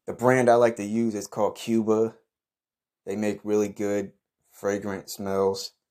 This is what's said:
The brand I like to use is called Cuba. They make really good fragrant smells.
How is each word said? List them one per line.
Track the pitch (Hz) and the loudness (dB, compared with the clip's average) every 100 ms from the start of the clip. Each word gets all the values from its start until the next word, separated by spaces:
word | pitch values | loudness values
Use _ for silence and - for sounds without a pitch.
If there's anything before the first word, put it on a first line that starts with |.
| - | -12
The | |
brand | 90 123 127 120 | 0 4 4 6
I | 117 | 6
like | 117 110 | 4 2
to | 104 | -4
use | 110 117 104 | -2 -2 -2
is | 95 | -6
called | 110 101 - | -2 -2 -2
Cuba. | - 113 107 107 113 - _ _ _ _ _ _ _ _ - | -2 0 2 2 0 -4 _ _ _ _ _ _ _ _ -10
They | 101 | -4
make | 107 101 | -4 -4
really | 104 104 101 | -2 0 -2
good | 101 101 101 98 - _ _ _ | -4 -4 -2 -4 -12 _ _ _
fragrant | - 101 101 104 95 - | -8 -4 -4 -6 -10 -10
smells. | - 98 98 98 98 - _ _ | -10 -4 0 0 -2 -8 _ _